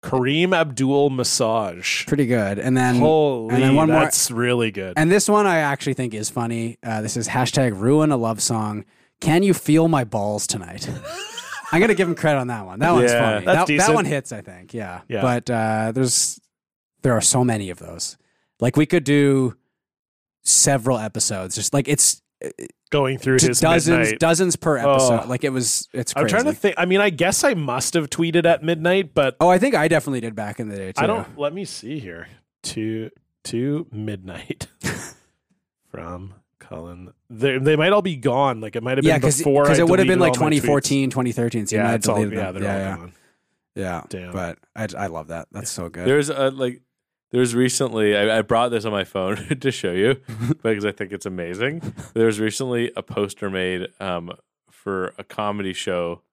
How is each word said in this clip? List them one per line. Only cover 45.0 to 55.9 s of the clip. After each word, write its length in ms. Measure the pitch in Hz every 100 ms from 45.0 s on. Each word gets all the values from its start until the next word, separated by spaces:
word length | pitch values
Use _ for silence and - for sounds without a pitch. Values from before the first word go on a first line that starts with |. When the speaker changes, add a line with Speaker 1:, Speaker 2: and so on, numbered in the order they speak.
| 98
Speaker 2:
love 220 | 82 78
that. 180 | 82 -
That's 180 | 101 127
so 180 | - 85
good. 200 | 85 92
Speaker 3:
There's 200 | 143 139
a, 220 | 139 135
like, 320 | 135 127 123 _ _ _ _ _
there's 220 | 123 127
recently, 640 | 117 127 - 135 110 104 104
I, 220 | 104 110
I 40 |
brought 280 | 104 113 123
this 140 | 117
on 80 | 110
my 120 | 104
phone 320 | 95 98 92 107
<laughs> 240 | 98 139
to 100 | 135
show 220 | 127 95
you 240 | 90 110 131 - 110
Speaker 2:
<laughs> 220 | 120 -
Speaker 3:
because 220 | 117 107
I 80 | 104
think 200 | 98 98
it's 140 | 98 101
amazing. 680 | 92 85 92 123 165 - - -
There's 260 | - 113 104
recently 500 | 110 - 131 123 120 -
a 60 |
poster 480 | - 120 101 - 101
made, 380 | 95 92 92 92 _
um, 300 | 98 87 85 87 _ _ _
for 420 | _ - 95 92 -
a 60 |
comedy 480 | 101 - 104 101 98
show 480 | 90 -